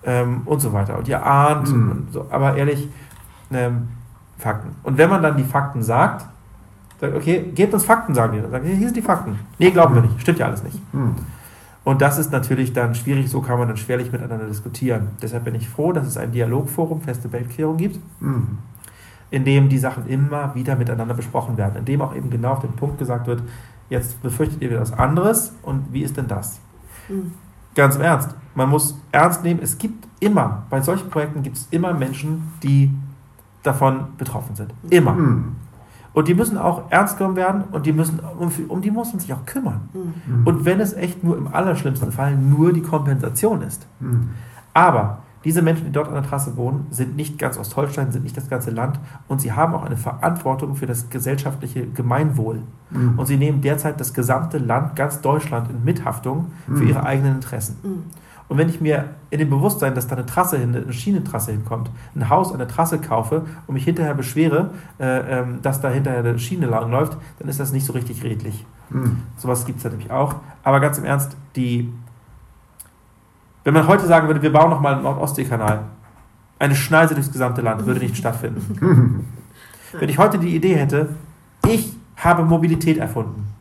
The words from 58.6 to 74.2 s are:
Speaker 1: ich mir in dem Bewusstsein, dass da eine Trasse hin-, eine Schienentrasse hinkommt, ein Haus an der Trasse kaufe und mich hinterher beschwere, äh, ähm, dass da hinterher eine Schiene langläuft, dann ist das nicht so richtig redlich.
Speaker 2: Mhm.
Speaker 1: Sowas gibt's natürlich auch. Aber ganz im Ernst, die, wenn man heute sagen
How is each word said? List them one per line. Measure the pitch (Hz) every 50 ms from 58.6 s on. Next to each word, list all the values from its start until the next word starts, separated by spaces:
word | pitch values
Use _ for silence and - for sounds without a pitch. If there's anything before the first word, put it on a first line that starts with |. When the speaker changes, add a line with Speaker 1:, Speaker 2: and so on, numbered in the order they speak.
| 165 170
Speaker 1:
ich | 165 -
mir | 160 151 147 139 - - - - - -
in | - 151
dem | 156 139
Bewusstsein, | 139 139 160 208 202 - 143 135 127
dass | 127 120
da | - 131
eine | 123 117
Trasse | - - 180 180 180 165 131
hin-, | 120 120 120
eine | 123 - -
Schienentrasse | 123 - - 202 202 175 135 - - 113 - 110
hinkommt, | 107 104 107 - 117 117 - - - - - - -
ein | 151 120 101
Haus | 147 180 185 180
an | 165 131
der | 123 120
Trasse | - - 165 165 165 156
kaufe | - - 113 117 113 - 156 160 160 - - - -
und | -
mich | 135 135 135
hinterher | 170 165 170 160 147
beschwere, | 143 143 127 127 - 151 160 160 143 160 190 202 - - - - - -
äh, | 135 127 131 131 131 131 131 127
ähm, | 123 123 123 123
dass | - 135 135 -
da | - 135
hinterher | 123 139 135 139 127 120
eine | 117 117 117 117
Schiene | - - 185 175 147
langläuft, | 123 113 110 113 117 120 135 156 156 - - - - - -
dann | - 143
ist | 139 139
das | 139 135
nicht | 139 135 135
so | - -
richtig | 123 120 120 113 -
redlich. | - 123 107 - - 107 101 - - - - - - -
Speaker 2:
Mhm. | 147 135 127 120 120 - - - - -
Speaker 1:
Sowas | - 127 123 120 -
gibt's | - - -
natürlich | - 113 104 101 - -
auch. | 127 131 139 143 - - - - - -
Aber | - 135 135 139
ganz | 143 147 143 -
im | -
Ernst, | 135 139 139 139 - - - - - -
die, | 135 127 120 120 120 120 117 - - - - - - _ - - - - - - - _ _ _ - - - _ _ _ _ _ _ _ _ _ _ _ _ _ _ _
wenn | 135 147
man | 160 160 160
heute | 196 196 185
sagen | 170 170 160